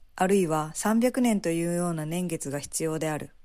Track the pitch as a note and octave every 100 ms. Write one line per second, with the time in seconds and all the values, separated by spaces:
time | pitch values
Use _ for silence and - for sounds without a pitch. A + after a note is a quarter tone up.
0 | - - F#3 G3+ E3+ D#3 D#3 - G#3+ A3+
1 | B3 B3 A#3+ G3+ E3+ E3 E3+ F3 F3 D#3+
2 | D3+ F3 F3+ D#3+ C#3 C#3+ - - D#3+ D#3
3 | D#3+ D3+ - -